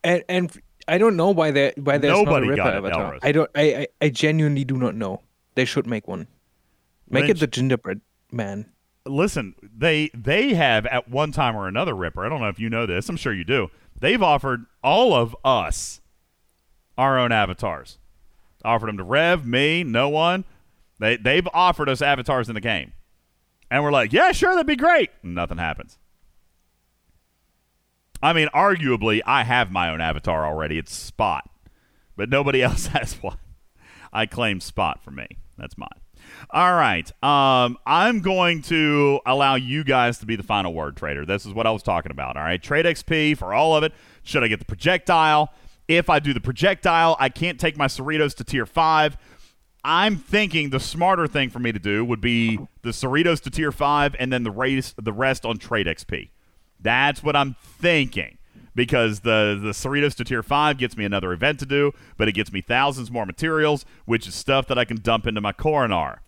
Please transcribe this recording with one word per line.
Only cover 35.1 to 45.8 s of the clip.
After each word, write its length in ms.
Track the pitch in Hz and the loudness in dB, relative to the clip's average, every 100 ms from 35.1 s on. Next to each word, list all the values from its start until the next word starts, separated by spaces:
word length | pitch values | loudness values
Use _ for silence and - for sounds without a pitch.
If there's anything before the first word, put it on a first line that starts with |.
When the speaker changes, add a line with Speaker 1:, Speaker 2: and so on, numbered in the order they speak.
Speaker 2:
me. 160 | 67 58 - - - | -16 -16 -16 -18 -16
That's 180 | - - | -16 -14
mine. 120 | - - - - - - - | -16 -18 -20 -20 -20 -20 -6
All 220 | - 180 | 0 2
right. 360 | 175 139 90 82 - | 4 2 0 -6 -4
Um, 540 | 135 143 135 127 123 123 - | 0 4 4 4 2 -2 0
I'm 340 | 156 208 233 | 2 2 0
going 420 | 185 190 175 165 | 0 2 2 0
to 580 | 135 165 151 147 143 139 - | -2 0 2 4 4 2 0
allow 300 | 135 139 135 | 2 2 2
you 280 | 127 139 | -2 -4
guys 340 | 143 131 120 117 | 0 2 2 -2
to 80 | 107 | -6
be 100 | 110 | -6
the 60 | |
final 300 | 95 104 92 | -2 -2 -2
word, 240 | 82 76 69 | -4 -8 -8
Trader. 300 | 78 71 78 | -8 -6 -4
This 180 | 98 | -6
is 80 | 107 | -6
what 140 | 107 110 | -2 -2
I 40 | |
was 120 | 110 | -2
talking 280 | - 87 80 | -2 -2 -4
about, 260 | 69 65 64 | -10 -8 -6
all 60 | |
right? 200 | 78 90 | -4 -4
Trade 240 | - 143 165 | -2 0 0
X 160 | 160 | -2
P 320 | - 160 151 | -2 0 0
for 180 | 147 92 | -2 -2
all 240 | 107 156 156 | 0 2 2
of 80 | |
it. 80 | 156 - - - | 0 -6 -20 -20
Should 200 | - 151 | -4 0
I 60 | 117 | 0
get 100 | 107 | -2
the 60 | |
projectile? 880 | - 101 156 180 - 170 156 151 151 - - - | -6 -2 0 0 2 4 4 4 2 -6 -20 -20